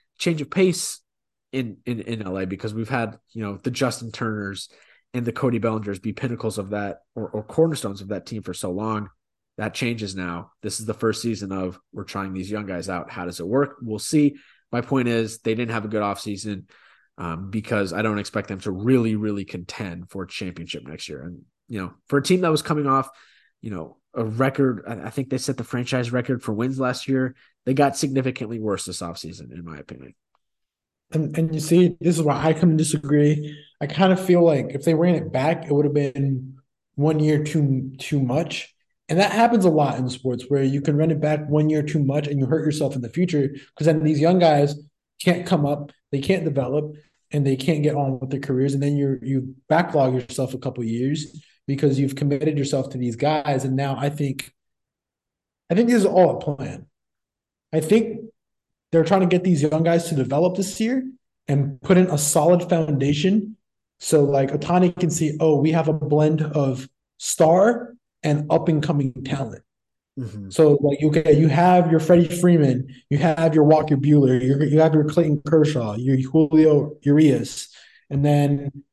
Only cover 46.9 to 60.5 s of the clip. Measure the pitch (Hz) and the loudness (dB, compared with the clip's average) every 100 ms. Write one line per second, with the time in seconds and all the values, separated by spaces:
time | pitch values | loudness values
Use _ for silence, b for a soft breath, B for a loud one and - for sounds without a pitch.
46.9 | 151 B B _ 147 139 131 - 151 147 | -12 B B _ -2 0 0 0 0 0
47.9 | 147 135 131 131 135 - 127 139 139 143 | 0 -2 -4 -6 -6 -2 0 0 0 0
48.9 | 147 139 135 120 135 131 - - 156 175 | 0 0 -2 -4 -4 -4 -12 0 0 2
49.9 | 151 131 127 123 - 127 131 127 127 113 | 2 2 0 -4 -6 -6 -6 -8 -6 -6
50.9 | 117 131 151 147 156 B B - 139 147 | -2 -2 -4 -8 -16 B B -6 0 2
51.9 | 131 135 - 143 139 151 143 139 135 131 | 2 0 -2 -2 0 0 -2 -2 -4 -4
52.9 | 127 120 113 143 151 147 131 131 131 139 | -6 -6 -2 -2 -2 -2 -2 -2 -2 -4
53.9 | 139 147 147 143 127 - _ _ _ _ | -4 -4 -4 -4 -6 -12 _ _ _ _
54.9 | _ _ _ _ _ _ _ _ 180 240 | _ _ _ _ _ _ _ _ 2 4
55.9 | 240 196 185 170 - - 143 104 - - | 4 4 6 4 2 -4 -6 -8 -12 -18
56.9 | _ _ _ _ _ _ _ _ 160 156 | _ _ _ _ _ _ _ _ -4 2
57.9 | 226 220 - - _ _ _ _ _ _ | 2 2 -6 -14 _ _ _ _ _ _
58.9 | 165 156 190 175 180 185 156 147 156 165 | 2 4 4 4 2 2 2 2 2 2
59.9 | 170 - 147 120 143 180 | 0 0 -2 0 0 0